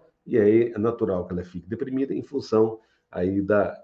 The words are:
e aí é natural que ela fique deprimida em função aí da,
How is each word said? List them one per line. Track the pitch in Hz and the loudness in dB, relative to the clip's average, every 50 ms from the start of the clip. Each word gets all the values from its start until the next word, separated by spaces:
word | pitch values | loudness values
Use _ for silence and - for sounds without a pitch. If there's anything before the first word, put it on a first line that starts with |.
| - _ _ _ _ | -14 _ _ _ _
e | - 123 113 | 0 2 4
aí | 101 104 110 117 117 117 - | 6 6 6 4 4 0 -2
é | 104 | -2
natural | 107 117 113 - 113 98 95 90 90 | -2 -2 -2 -2 -2 -2 -2 -2 -4
que | - 92 | -4 -6
ela | 87 90 | -8 -8
fique | - - 87 - 92 | -10 -12 -14 -12 -10
deprimida | 110 - 135 131 131 131 135 131 151 | -8 -8 -6 -4 -4 -4 -4 -4 -4
em | 139 | -6
função | - - 143 131 113 - 113 110 113 110 110 - _ _ _ _ _ _ | -8 -6 -8 -8 -4 0 2 2 2 2 0 -6 _ _ _ _ _ _
aí | - 92 90 95 98 98 | -6 -4 -2 -2 0 0
da, | 95 95 104 101 95 85 - - | 0 2 2 2 2 0 -4 -10